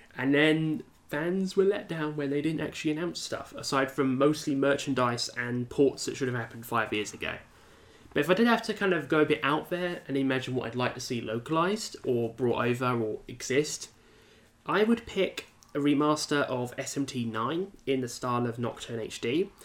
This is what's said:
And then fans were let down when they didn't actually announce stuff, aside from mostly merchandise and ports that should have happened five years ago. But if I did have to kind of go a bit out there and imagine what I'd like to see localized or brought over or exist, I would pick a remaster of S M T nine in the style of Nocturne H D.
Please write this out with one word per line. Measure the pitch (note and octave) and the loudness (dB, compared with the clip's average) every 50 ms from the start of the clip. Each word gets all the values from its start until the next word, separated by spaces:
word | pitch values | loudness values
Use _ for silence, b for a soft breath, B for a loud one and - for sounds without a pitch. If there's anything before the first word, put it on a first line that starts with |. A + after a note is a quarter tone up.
| B B B | B B B
And | - B2+ C3+ C#3+ | -2 0 2 4
then | C#3+ D3+ D#3 D#3 D#3+ D#3+ D#3 D#3 A#2+ - - - _ _ - | 6 6 6 4 4 2 0 0 -2 -6 -10 -20 _ _ -8
fans | - D3 D#3+ F3 F#3 G3 F#3+ F#3 - | -6 -4 -2 -2 0 0 -2 0 2
were | G3 F#3+ | 2 4
let | G3 G3+ - - - | 4 2 0 -2 -6
down | E3+ D#3+ D3+ D3+ D3+ | -6 -4 -4 -4 -2
when | D3 C#3+ C#3 | -2 -2 -2
they | C#3+ D3 | 0 0
didn't | D3 D#3+ D#3+ D#3 | 0 0 -2 -2
actually | D#3 D3 - - - D#3 D3+ | -4 -6 -6 -4 -2 -2 -2
announce | D#3 F3 F3 - - | -2 -2 -4 -6 -6
stuff, | - - - - - - - | -8 -8 -8 -8 -10 -10 -12
aside | - - - C#3+ C3+ C3+ C3+ | -10 -6 -2 0 2 2 2
from | - - C#3 C3+ B2+ | 2 0 2 2 4
mostly | C3 C#3+ D3+ D3+ D#3 - D3+ C#3 | 4 4 4 4 2 -2 -2 0
merchandise | C3+ C#3 C#3 C#3 C#3 - D3 C3+ C3 B2 A#2+ A#2+ A#2 - - - | 2 4 4 4 2 0 0 0 2 2 2 0 -2 -4 -6 -6
and | B2 A#2+ A#2+ A#2+ B2 A#2+ A#2+ | -6 -4 -2 -2 -4 -4 -2
ports | - - C#3+ C3+ - - - | 2 4 4 4 4 0 -4
that | B2+ A#2+ | -6 -4
should | - C#3 B2+ | -4 -2 -2
have | B2 | -2
happened | A#2+ A2+ - - A#2 A#2 | -2 -4 -6 -10 -12 -8
five | - A#2 A2+ G#2+ - G#2 | -2 0 0 0 0 0
years | G#2+ G2+ - - | -2 -2 -4 -6
ago. | - - - - - - B B B B B B B B B B B B B B | -8 -6 -6 -6 -8 -10 B B B B B B B B B B B B B B
But | C#3+ | 0
if | C#3+ E3 | 2 4
I | F3+ | 4
did | F#3 A#3 | 4 6
have | A#3+ A3+ A3+ - | 4 4 2 2
to | - G3+ | -2 -4
kind | - G3+ F#3+ F3+ | -2 0 2 2
of | D#3+ C#3 B2+ | 0 0 2
go | E3 D#3 D3+ | 4 4 4
a | |
bit | D3+ D3+ - - | 4 4 2 2
out | C#3 D3+ D#3 D3+ - | 0 0 -2 -2 -4
there | F3+ F3 F3+ F3 F3 - - | -4 -4 -4 -4 -4 -6 -6
and | - C#3 | -4 -2
imagine | C#3 C3+ C3 C3 C3 B2+ B2+ B2+ | 0 0 0 0 0 -2 -4 -4
what | B2+ - A2+ | -4 -4 -4
I'd | A2 | -2
like | B2 B2 A#2 - | -2 -2 -2 -2
to | B2+ | -6
see | - - C3 A#2 | -6 -6 -4 -4
localized | G#2+ A2 A2 A#2+ A#2+ - D#3+ D#3+ E3+ F#3 G#3 A3 - - - - - | -4 -4 -4 -4 -4 -2 0 2 2 2 0 -2 -4 -8 -10 -6 -2
or | B2+ B2+ A#2+ A#2 A2+ - | 0 0 0 0 -2 -2
brought | - C3 A#2+ - - A#2+ | 0 0 0 2 2 2
over | B2 B2 B2 C3 B2 B2 | 2 2 2 2 0 0
or | A#2 A2+ G#2+ G2+ - - | 0 0 -2 -4 -6 -8
exist, | - A#2+ - - - B2 C#3+ D3+ D3+ - - - - - b b b b b b b b b b b b b - | -12 -14 -8 -4 0 2 2 2 0 -2 -10 -10 -14 -18 b b b b b b b b b b b b b -4
I | - D#3 F#3+ A3 | 0 2 4 4
would | A3+ A#3 A3+ - | 4 4 2 0
pick | - - G3 F#3 - - - - - - _ - - - | -4 -2 0 0 0 -2 -6 -12 -14 -16 _ -16 -8 -4
a | D3 | 0
remaster | C#3+ D3 D3 C#3 D3+ D3+ D3+ D3+ - - D3+ C#3+ - | 2 4 4 4 4 4 2 2 0 0 0 0 0
of | - C3 B2 A#2+ A#2+ - - | 0 0 -2 -4 -4 -6 -8
S | - - - | -8 -6 -4
M | C#3+ C#3 | -4 -4
T | C3 - B2+ A#2 | -4 -2 -4 -4
nine | A2+ A2 A2 A2+ B2+ D#3+ E3+ G3 G3+ - - - | -2 -2 -2 0 0 0 -2 -4 -6 -8 -8 -2
in | C3+ C3+ C3 | -2 0 0
the | B2+ A#2 | 0 -4
style | - - - B2+ A#2+ A#2+ B2 | -6 -4 -2 0 0 0 0
of | A#2+ A2+ A#2+ | 0 -2 -2
Nocturne | A#2+ A2+ - - - - A#2+ A2+ | -4 -4 -4 -6 -8 -8 -6 -6
H | A2 - - - | -6 -8 -6 -4
D. | - A#2 C3+ E3 G3+ G3+ - B B | -2 0 2 0 0 -2 -4 B B